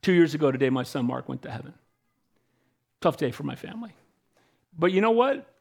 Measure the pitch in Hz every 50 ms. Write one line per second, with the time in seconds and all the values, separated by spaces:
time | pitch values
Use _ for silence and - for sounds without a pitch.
0 | - - 185 175 170 156 139 151 151 139 131 131 139 131 131 131 123 - - 143
1 | 123 120 127 127 - - 131 - - - - 117 - - - _ _ _ _ _
2 | _ _ _ _ _ _ _ _ _ _ _ _ _ _ _ _ _ _ _ _
3 | - 180 - - 160 127 113 - 147 139 127 - - 160 190 226 233 220 - _
4 | _ _ _ _ _ _ _ _ _ _ _ _ _ _ _ 165 165 180 185 190
5 | 208 226 233 233 240 269 277 277 - _ _ _